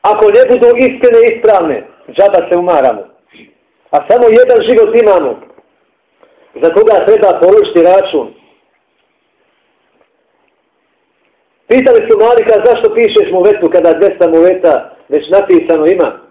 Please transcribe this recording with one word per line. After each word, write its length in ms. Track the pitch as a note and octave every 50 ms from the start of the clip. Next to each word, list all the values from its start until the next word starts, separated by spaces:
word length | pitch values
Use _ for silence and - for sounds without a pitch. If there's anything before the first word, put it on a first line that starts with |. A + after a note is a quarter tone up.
ako 240 | - G3 G#3+ G#3 G#3+
ne 160 | G#3 G3+ A#3+ C4 -
budu 280 | B3 A#3+ A#3 A#3+ A#3+
iskrene 420 | A#3+ C4 B3+ - - B3 B3 A#3 A3+
i 140 | A#3 A#3 A3+
ispravne, 520 | - - A3 G#3 F#3+ E3+ D#3 C3 G#2+ - - _ _ _
džaba 320 | - - - G3 G3 F#3+ F3 E3+ -
se 60 | F3+
umaramo. 460 | F3 F3 F3+ E3+ D3 C3 B2+ A2+ G#2 F#2 _ _ _ _ _ _ - - _ _ _ _ _ _ _ _ _
A 60 | - D3 - -
samo 160 | G#3 B3 A#3+ A3+ G#3+ A#3
jedan 200 | B3+ B3+ B3 A3+ - -
život 260 | B3 A3 A3 G#3 A3+
imamo, 460 | A#3 A3+ G#3 F#3+ F3 D3 B2+ A2 - - _ _ _ _ _ _ _ _ _ _ _ _ _ _ _ _ _ _ _ _ _ _ -
za 120 | C#3+ E3 E3
koga 320 | G3 A3 - G#3 F3+ -
treba 340 | F#3+ A3 G#3 G#3 F#3+ - -
položiti 440 | E3+ F#3 G3+ A3 G3+ - - E3+ E3
račun. 500 | F3+ F3+ G3 - F#3+ - D3 A#2 G#2 _ _ _ _ _ _ _ _ _ _ _ _ _ _ _ _ _ _ _ _ _ _ _ _ _ _ _ _ _ _ _ _ _ _ _ _ _ _ _ _ _ _ _ _ _ _ _ _ _ _ _ _ _ _ _ _ _ _ _ _ _ _ _ _ _ _ _
Pitali 340 | - A#3 C4 - C4 A#3+ A3 -
su 120 | - A3+ G3+
Malika, 360 | A3 A#3 B3 A#3 - A#3 A3 G3+ A3
„Zašto 280 | B3 A3+ - - G#3 G#3+
pišeš 360 | A3+ A#3 G#3 - G#3 - -
mu 100 | F#3 F#3
vetu 280 | F3+ G#3 G#3 - F3 E3
kada 240 | F3 F3+ E3 E3+ D#3+
dvesta 360 | D#3+ G3 G3 - - F3+ E3
mu 100 | D#3+ E3
veta 540 | E3+ F#3 F#3 F#3 F3+ E3 C#3+ A#2+ - - - _ _ _
već 200 | C3+ D3+ C#3 D#3
napisano 560 | F3+ G3+ G3 - F#3 E3 - D#3+ E3 D#3 D#3
ima?” 340 | E3 F#3+ F3+ D#3+ A#2 - - _ _